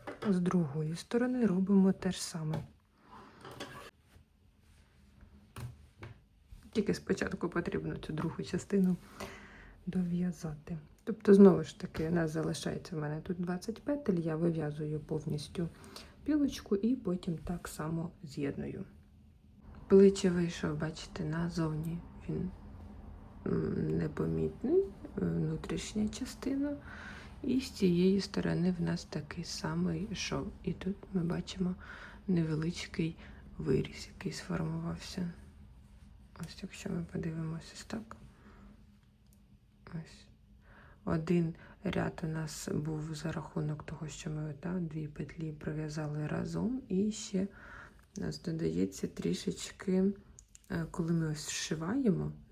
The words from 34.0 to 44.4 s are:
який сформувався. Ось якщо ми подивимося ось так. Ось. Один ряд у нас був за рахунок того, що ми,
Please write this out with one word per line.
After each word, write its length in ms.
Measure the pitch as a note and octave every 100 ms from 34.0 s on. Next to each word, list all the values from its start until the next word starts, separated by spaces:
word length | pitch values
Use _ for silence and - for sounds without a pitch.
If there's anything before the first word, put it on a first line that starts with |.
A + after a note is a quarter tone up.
| -
який 180 | - -
сформувався. 1000 | - - E3 D#3+ E3 E3 E3+ - - F3 E3+ - - - - - - - - - -
Ось 220 | E3 -
якщо 280 | F#3+ - G3+
ми 160 | F3 E3+
подивимося 580 | E3+ E3 D#3+ D#3+ D#3+ -
ось 100 | -
так. 320 | - A3 - - - - G#3 - G3+ G#3 - - - _ - - - - _ - -
Ось. 400 | E3 - - - - - - - - - -
Один 500 | - E3 D#3 F3 E3 E3 - -
ряд 360 | F#3 F3 E3 -
у 20 | D#3+
нас 420 | D#3+ D#3 - -
був 400 | - D3+ D#3 D#3
за 180 | D#3 E3
рахунок 500 | D#3 D3 - D3+ D3+
того, 260 | - D#3 D#3
що 220 | - D#3+
ми, 240 | D3+